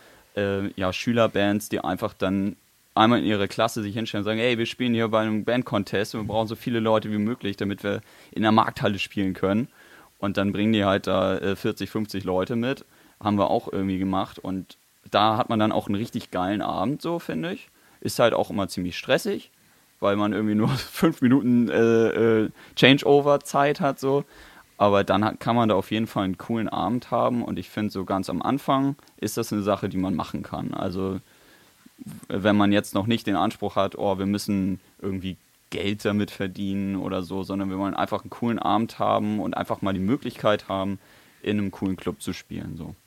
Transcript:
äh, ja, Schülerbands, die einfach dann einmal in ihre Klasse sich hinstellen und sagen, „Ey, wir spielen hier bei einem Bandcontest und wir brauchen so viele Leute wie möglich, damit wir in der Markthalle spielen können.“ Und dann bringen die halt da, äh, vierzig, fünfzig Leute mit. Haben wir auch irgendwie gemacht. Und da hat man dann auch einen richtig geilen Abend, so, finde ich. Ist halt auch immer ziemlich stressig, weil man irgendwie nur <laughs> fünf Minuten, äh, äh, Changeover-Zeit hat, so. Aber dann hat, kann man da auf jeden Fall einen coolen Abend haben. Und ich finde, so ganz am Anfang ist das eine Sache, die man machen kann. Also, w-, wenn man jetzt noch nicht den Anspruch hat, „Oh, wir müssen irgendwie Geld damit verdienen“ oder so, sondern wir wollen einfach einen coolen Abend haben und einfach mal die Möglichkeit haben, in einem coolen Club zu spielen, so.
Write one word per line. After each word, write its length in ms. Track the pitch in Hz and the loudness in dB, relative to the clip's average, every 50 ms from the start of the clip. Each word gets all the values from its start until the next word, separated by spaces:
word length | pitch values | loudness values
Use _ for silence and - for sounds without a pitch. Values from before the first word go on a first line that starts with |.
| - - - - _ _ - | -20 -20 -20 -20 _ _ -4
äh, 320 | 104 101 98 98 98 98 92 - | -2 -2 0 0 -2 -2 -4 -4
ja, 160 | 95 95 92 | -2 -2 -2
Schülerbands, 760 | 92 - - 123 117 117 113 107 - 101 101 101 101 107 - - | -2 -2 -2 0 2 4 4 4 4 2 2 2 2 0 -2 -4
die 100 | 110 - | -6 -4
einfach 340 | - 78 92 - 110 101 - | -2 -4 -4 -2 -4 -6 -4
dann 440 | - 101 92 98 98 98 104 - - _ _ _ _ _ _ - | -2 -2 0 0 0 0 -2 -4 -8 _ _ _ _ _ _ 2
einmal 240 | 101 110 117 120 98 | 4 6 6 6 4
in 60 | 67 | 2
ihre 220 | 98 107 101 98 | 2 2 2 0
Klasse 340 | 95 - - 110 117 - 120 | -2 0 0 0 0 0 -2
sich 120 | 104 104 98 | -6 -4 -4
hinstellen 280 | 117 113 - - 104 101 | -6 -6 -4 -4 -4 -2
und 20 | |
sagen, 140 | 107 110 110 | -2 0 0
„Ey, 180 | 117 123 120 | 0 0 0
wir 80 | 113 117 | 0 -2
spielen 280 | 113 - - 127 123 117 | -4 -4 -4 -2 0 2
hier 140 | 113 117 | 2 2
bei 140 | 107 110 110 | 2 2 2
einem 240 | 110 110 107 107 95 | 2 2 0 -2 0
Bandcontest 680 | 113 120 127 120 - 127 104 95 - - 95 110 - - | 0 -2 -2 -2 -2 -2 -2 -2 0 -2 -2 -2 -2 -4
und 80 | 113 104 | -8 -6
wir 40 | |
brauchen 220 | 113 104 110 113 107 | -4 -2 -2 -2 -2
so 80 | 113 | -4
viele 240 | - - 131 117 113 | -6 -4 -2 0 0
Leute 280 | 110 110 110 107 104 107 | 2 4 2 2 2 0
wie 60 | 107 | -2
möglich, 380 | 104 104 110 127 - - 101 98 | 0 0 0 -2 -4 -4 -6 -4
damit 280 | - 104 98 101 - - | -4 -4 -4 -4 -4 -4
wir 180 | 101 101 104 - - - - - - | -4 -4 -4 -6 -12 -20 -20 -20 -10
in 100 | - - | -4 -2
der 100 | 107 110 | 0 2
Markthalle 480 | 110 113 - - - - - 101 101 92 | 4 4 2 2 0 -2 0 0 0 -2
spielen 340 | - - - 104 98 95 90 | -6 -6 -4 -2 -2 -2 -2
können.“ 360 | - - 95 101 110 131 - _ - - - - - - - _ - | 0 0 0 0 0 -2 -4 _ -20 -20 -20 -20 -20 -20 -20 _ -6
Und 180 | 98 101 92 | -4 -4 -2
dann 140 | 104 98 101 | 0 0 0
bringen 200 | 95 98 104 110 | 0 2 2 2
die 140 | 113 104 98 | 4 4 4
halt 220 | 98 98 101 - | 4 2 2 2
da, 280 | 98 95 95 95 95 95 - | 0 0 2 2 2 0 0
äh, 160 | - 98 98 | 0 -2 -2
vierzig, 340 | - - 113 107 - 98 - | -2 -2 -4 -2 -4 -6 -6
fünfzig 360 | - 110 107 - - 95 95 | -4 -4 -4 -4 -6 -6 -4
Leute 300 | 92 90 92 95 - 123 | -2 0 0 0 0 -2
mit. 300 | 117 117 127 143 - - _ _ _ _ _ _ - | -2 -2 -2 -4 -6 -8 _ _ _ _ _ _ -4
Haben 200 | - 104 104 101 | -2 0 2 2
wir 100 | 95 - | 2 2
auch 240 | 95 117 - - - | 2 0 -2 -4 -4
irgendwie 240 | 98 95 98 92 | -4 -2 -2 -2
gemacht. 400 | 92 95 95 95 95 104 - - | -2 0 0 0 -2 -4 -6 -8
Und 400 | - - 92 95 95 87 - - _ _ _ _ _ - - | -12 -8 -6 -6 -6 -8 -10 -16 _ _ _ _ _ -8 0
da 260 | - 101 104 110 107 | 2 4 4 4 4
hat 140 | 113 - - | 2 0 0
man 80 | 117 | 2
dann 140 | 107 107 110 | 2 2 2
auch 160 | - - - | 2 0 -2
einen 80 | - 101 | -2 -2
richtig 340 | 98 120 - - 110 - - | -4 -4 -4 -6 -8 -8 -6
geilen 320 | - 90 90 92 107 101 | -4 -4 -2 -2 -2 -2
Abend, 400 | - - - 90 95 120 147 - | -2 -2 -2 -2 -2 -2 -2 -4
so, 160 | - 165 170 | -4 -4 -6
finde 360 | 170 - - 165 165 160 170 196 | -6 -6 -6 -6 -6 -6 -6 -8
ich. 160 | - - _ _ _ _ _ _ - | -10 -14 _ _ _ _ _ _ -10
Ist 180 | - 120 - - | -8 -4 0 4
halt 160 | 123 113 - | 4 4 4
auch 160 | - 104 - | 2 0 -2
immer 160 | - 104 98 | -2 -4 -4
ziemlich 320 | - - 98 90 87 - - | -4 -4 -6 -6 -6 -6 -6
stressig, 500 | - - 131 170 - 202 208 226 - - _ _ _ _ _ _ _ _ _ - | -2 0 0 0 0 -2 -6 -6 -8 -12 _ _ _ _ _ _ _ _ _ -2
weil 180 | 95 101 101 | 0 2 2
man 140 | 101 104 104 | 2 2 0
irgendwie 220 | 101 101 110 107 107 | 0 0 0 2 2
nur 160 | 104 110 127 | 2 2 2
<laughs> 80 | 135 | 2
fünf 440 | 123 - - - - 196 165 160 - | 0 -4 -6 -2 2 2 2 2 4
Minuten, 480 | 135 117 131 143 98 123 123 120 117 95 | 4 6 6 6 6 4 4 4 4 4
äh, 720 | 65 104 117 113 113 113 113 110 - - 113 113 113 110 107 | 4 4 4 6 6 6 4 4 4 4 4 4 4 4 2
äh, 60 | - - - - - - | 0 -4 -10 -20 -10 0
Changeover-Zeit 1040 | - - 123 139 143 - - 143 143 139 147 143 139 - - - 143 143 147 147 - | 4 6 6 6 6 6 6 6 6 6 4 2 2 0 0 0 2 2 2 2 0
hat, 200 | - 139 131 - | 0 -2 -2 -2
so. 240 | 131 135 139 143 - - - - - - - - - _ _ | -2 0 0 0 -2 -4 -12 -20 -20 -20 -20 -20 -20 _ _
Aber 260 | - 101 104 101 98 98 | 2 4 4 4 4 4
dann 220 | - 95 98 107 | 4 2 2 2
hat, 140 | 107 - - | 0 -2 -2
kann 160 | - 117 113 | -2 0 2
man 140 | 120 117 107 | 4 4 4
da 60 | 98 | 4
auf 140 | 95 - - | 2 2 0
jeden 160 | 107 110 113 | -2 -2 -2
Fall 200 | - - - 98 | -2 -2 -2 0
einen 120 | 95 90 | -2 -2
coolen 320 | - - - 117 113 107 - | -4 -4 -4 -4 -2 -2 -2
Abend 400 | - - 85 95 120 123 - - | -2 -2 -2 0 -2 -2 -4 -2
haben. 340 | 117 120 120 120 123 117 - | 0 2 2 2 0 -2 -2
Und 140 | - 95 | -4 -4
ich 140 | 90 95 - | -6 -8 -8
finde, 180 | - 113 104 101 | -6 -4 -4 -4
so 140 | - 98 92 | -4 -6 -4
ganz 240 | 95 98 95 95 - | -2 -2 -2 -2 -2
am 140 | - - - | -4 -4 -2
Anfang 520 | - 127 139 - - 139 135 135 139 143 - - _ _ | -2 -2 -2 0 0 0 0 0 -2 -2 -4 -12 _ _
ist 200 | - - - - | -6 -6 -4 -2
das 140 | 120 110 - | -4 -4 -2
eine 120 | 110 104 98 | -2 -2 2
Sache, 260 | 104 98 - - 98 | 2 0 0 0 -2
die 80 | 95 | -2
man 180 | 92 92 92 90 | 0 0 0 0
machen 280 | - - - - 73 - | -2 -4 -6 -6 -10 -8
kann. 320 | - - - - - - | -8 -8 -6 -6 -6 -6
Also, 440 | - - 95 87 95 95 95 95 95 - _ _ _ _ - - - _ _ _ _ _ - _ | -4 -6 -4 -4 -4 -4 -4 -4 -6 -8 _ _ _ _ -20 -20 -20 _ _ _ _ _ -20 _
w-, 460 | - - - - - - - - 98 92 | -20 -18 -18 -18 -18 -12 -8 -4 0 2
wenn 140 | 107 104 | 4 4
man 140 | 104 101 101 | 6 6 6
jetzt 220 | 101 104 104 - - | 4 4 2 0 -2
noch 140 | 101 95 | -2 0
nicht 180 | 113 117 113 - | 2 0 0 0
den 100 | 110 98 | 0 0
Anspruch 400 | 80 95 113 - - 104 98 - | 2 0 0 -2 -4 -6 -4 0
hat, 220 | 104 98 98 - | 0 0 0 0
„Oh, 220 | - - 101 95 92 | -2 0 0 0 0
wir 80 | 98 | 0
müssen 520 | 101 101 101 - - 101 98 95 98 92 - _ _ _ - | 0 0 0 0 0 0 0 0 0 -2 -4 _ _ _ -10
irgendwie 360 | - 101 98 95 87 95 85 - _ _ _ _ _ - | -8 -6 -6 -6 -6 -8 -10 -10 _ _ _ _ _ -12
Geld 340 | - - 95 101 107 104 - | -8 -6 -4 -4 -4 -2 -2
damit 280 | 107 101 104 104 - | 0 0 0 0 -2
verdienen“ 640 | - - 101 95 92 98 101 98 98 101 98 98 98 | -4 -6 -6 -6 -6 -6 -6 -4 -2 -2 -2 -2 -4
oder 260 | 95 92 95 95 92 92 | -4 -4 -4 -4 -4 -4
so, 200 | 87 95 95 92 | -4 -6 -6 -4
sondern 260 | 95 98 98 98 98 | -4 -4 -4 -4 -4
wir 80 | 95 | -2
wollen 160 | 95 98 95 - | -2 -2 -2 -2
einfach 300 | - 95 - 107 98 - | -2 -2 -2 -2 -6 -6
einen 60 | - | -8
coolen 300 | - - 120 117 113 - | -10 -4 -4 -2 -2 -2
Abend 400 | - - 101 110 113 110 - - | 0 0 0 0 0 -2 -4 -2
haben 400 | 104 104 107 107 104 104 107 104 | 0 2 2 2 0 0 -2 -2
und 160 | - - - | -4 -4 -4
einfach 260 | - - - 110 - | -4 -4 -4 -4 -4
mal 120 | 101 98 92 | -2 -2 -2
die 80 | 90 | 0
Möglichkeit 640 | 95 101 135 147 - 123 - - - 110 104 104 - | 0 0 -2 -2 -4 -8 -8 -2 0 2 2 0 0
haben, 320 | - 98 95 95 98 98 98 _ _ - - - _ _ _ | -4 -4 -2 -2 -2 -4 -8 _ _ -20 -20 -20 _ _ _
in 180 | - 101 104 104 | -4 -2 -2 0
einem 120 | 101 95 | -2 -2
coolen 240 | - - 101 95 95 | -4 -4 -4 -4 -4
Club 260 | - - 90 85 - | -4 -4 -8 -8 -6
zu 120 | - 98 87 | -8 -8 -8
spielen, 420 | - - - 85 85 82 - 87 | -10 -10 -12 -10 -10 -10 -10 -10
so. 180 | 82 80 - - - _ | -10 -12 -12 -14 -16 _